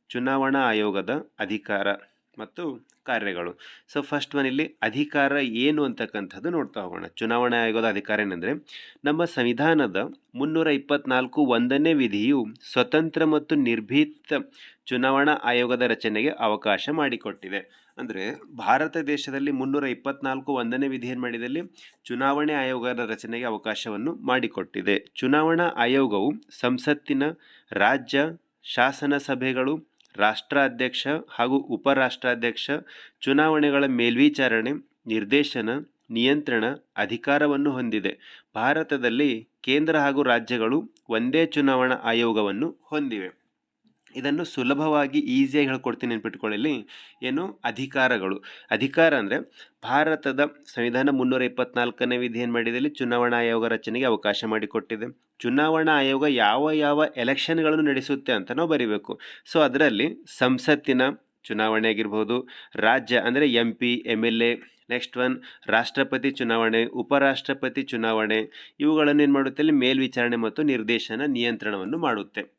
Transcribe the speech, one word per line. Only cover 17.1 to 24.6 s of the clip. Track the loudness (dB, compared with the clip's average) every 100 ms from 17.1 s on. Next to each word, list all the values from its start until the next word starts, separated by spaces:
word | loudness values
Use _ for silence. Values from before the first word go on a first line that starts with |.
| -4 -8 -12 -10 -10 -10 _ _ -14
ಅಂದ್ರೆ, | -10 -8 -8 -10 -14 -4
ಭಾರತ | 2 2 0 -4
ದೇಶದಲ್ಲಿ | -2 -4 -4 -4 -2
ಮುನ್ನೂರ | -2 -2 -2
ಇಪ್ಪತ್ನಾಲ್ಕು | -2 -4 -6 -6 -6 -4 -4
ಒಂದನೇ | -2 -2 -2 -2
ವಿಧಿ | -4 -6
ಏನ್ | -6
ಮಾಡಿದೆ, | -6 -6
ಅಲ್ಲಿ | -6 -6 -8 -14 -20 _
ಚುನಾವಣೆ | -8 -2 0 2 0
ಆಯೋಗದ | 0 -2 -2 -2 -2
ರಚನೆಗೆ | -4 -6 -6 -6
ಅವಕಾಶವನ್ನು | -4 -4 -4 -6 -6 -6 -6
ಮಾಡಿಕೊಟ್ಟಿದೆ. | -4 0 2 0 -4